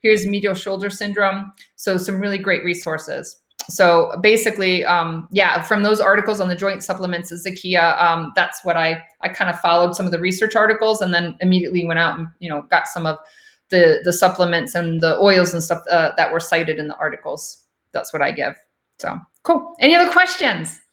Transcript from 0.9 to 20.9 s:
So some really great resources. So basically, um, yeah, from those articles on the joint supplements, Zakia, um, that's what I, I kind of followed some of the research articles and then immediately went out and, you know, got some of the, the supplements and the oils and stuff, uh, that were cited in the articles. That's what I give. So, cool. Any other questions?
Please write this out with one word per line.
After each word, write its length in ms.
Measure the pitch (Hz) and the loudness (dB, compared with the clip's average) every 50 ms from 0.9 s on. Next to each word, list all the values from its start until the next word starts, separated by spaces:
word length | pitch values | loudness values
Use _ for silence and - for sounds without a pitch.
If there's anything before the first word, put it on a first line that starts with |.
| 190 - 214 208 196 208 202 196 190 196 196 - _ _ - _ _ | -8 -8 -8 -6 -2 0 0 0 0 -4 -10 -12 _ _ -20 _ _
So 220 | _ - 202 190 | _ -4 -2 -2
some 220 | 180 185 - 196 190 | -2 -2 -4 -4 -4
really 180 | 202 202 196 | -2 -4 -4
great 260 | 196 190 190 180 - - | -4 -2 -2 -2 -2 -2
resources. 760 | 180 175 175 - 170 156 151 - - 143 139 139 - - _ _ _ _ - - | -4 -6 -6 -6 -8 -8 -8 -8 -10 -10 -10 -10 -14 -20 _ _ _ _ -18 -14
So 480 | - - - 190 175 170 170 165 - - 175 | -12 0 4 4 6 6 6 4 2 -2 2
basically, 640 | 185 214 220 220 220 226 214 208 190 185 185 180 - | 4 4 4 4 2 0 -2 0 0 0 0 0 0
um, 420 | - 175 175 165 165 165 165 160 - | 2 2 0 0 -2 -6 -8 -10 -4
yeah, 320 | 185 196 190 175 - 170 165 | 0 2 2 2 2 0 0
from 180 | - 220 202 | 0 0 2
those 180 | 202 208 214 208 | 2 2 2 2
articles 400 | - 190 202 214 208 220 214 202 | 2 2 2 0 0 -2 -4 -2
on 80 | 185 | -2
the 80 | 180 175 | -4 -4
joint 280 | 170 196 196 190 185 - | -2 -4 -4 -4 -6 -8
supplements, 500 | - 185 185 185 180 175 170 175 - 175 | -8 -6 -6 -6 -6 -6 -8 -8 -10 -14
Zakia, 680 | 175 - 196 185 185 - 185 180 175 170 165 156 - | -12 -10 -12 -12 -10 -6 -2 2 2 4 2 2 2
um, 320 | 175 170 165 165 160 151 - | 2 2 2 0 -4 -2 0
that's 280 | 190 170 - - - - | 0 0 0 -4 -8 -4
what 140 | 185 165 | -2 0
I, 260 | 165 160 165 165 160 - _ _ _ | 0 0 -2 -2 -6 -10 _ _ _
I 80 | - 185 | -8 -8
kind 200 | 180 - 196 180 | -4 -2 -2 -2
of 100 | 170 - | -2 -2
followed 360 | - 170 170 175 175 175 175 | 0 2 4 4 4 2 0
some 100 | - 190 | -4 -4
of 60 | 180 | -4
the 80 | 170 165 | -2 -2
research 360 | 175 185 180 - 214 214 - | -2 -2 -2 0 -2 0 2
articles 460 | 226 214 214 220 214 220 220 220 214 | 2 4 4 2 2 2 0 0 0
and 100 | 202 185 | 0 0
then 240 | 175 170 175 170 - _ | 0 -2 -2 -4 -6 _
immediately 420 | 180 185 185 185 175 - 180 180 170 | 0 2 2 2 0 0 -2 -2 -2
went 160 | 165 165 165 | 0 0 0
out 200 | 170 156 123 160 | 0 0 -2 -6
and, 80 | 165 165 _ _ | -10 -12 _ _
you 80 | 175 | -10
know, 140 | 170 151 147 | -8 -8 -8
got 260 | 143 _ - 165 - | -2 _ 0 0 0
some 200 | - - 175 165 | -2 -8 -6 -4
of 100 | 156 151 - - _ _ _ _ _ _ _ _ _ | -6 -6 -6 -12 _ _ _ _ _ _ _ _ _
the, 320 | 190 180 175 160 151 151 156 | 4 6 6 6 6 4 2
the 100 | 175 170 | -2 2
supplements 640 | - 196 185 185 - 180 175 170 165 - - - | 4 2 2 4 2 0 0 0 -2 -4 -4 -4
and 260 | 175 170 165 165 165 | -4 -2 -2 -2 0
the 160 | 165 160 151 | 0 0 2
oils 380 | - 202 202 190 185 180 175 175 | 4 4 4 6 4 4 2 0
and 80 | 170 165 | -4 -4
stuff, 180 | - 175 165 - - | -4 -4 -6 -2 0
uh, 220 | 175 170 160 147 - | 2 2 2 2 0
that 160 | - 156 - | 0 0 0
were 80 | 160 165 | 0 -4
cited 380 | 165 - 175 165 165 160 156 | -2 -2 -2 -2 0 -2 -4
in 100 | 156 151 | -6 -6
the 80 | 151 - | -10 -6
articles. 680 | - 160 151 - - _ 156 147 156 - - - _ _ _ _ _ _ _ | -6 -6 -6 -6 -8 _ -10 -10 -10 -12 -16 -18 _ _ _ _ _ _ _
That's 220 | - - - - - | -10 -8 -8 -6 -4
what 80 | - | -2
I 100 | 139 135 | -2 -2
give. 220 | - 147 135 - - _ _ _ _ _ _ _ _ _ | -2 -4 -6 -6 -6 _ _ _ _ _ _ _ _ _
So, 200 | - 156 156 175 - _ _ _ | -10 -8 -8 -10 -14 _ _ _
cool. 320 | _ - 339 285 - - - - | _ 0 2 2 0 -8 -4 2
Any 160 | 240 285 339 | 4 6 6
other 160 | 349 349 349 | 6 6 6
questions? 680 | - 359 370 359 - - 302 254 196 165 160 - - - _ _ | 4 4 4 2 0 -2 -2 -2 -2 -2 -6 -10 -12 -16 _ _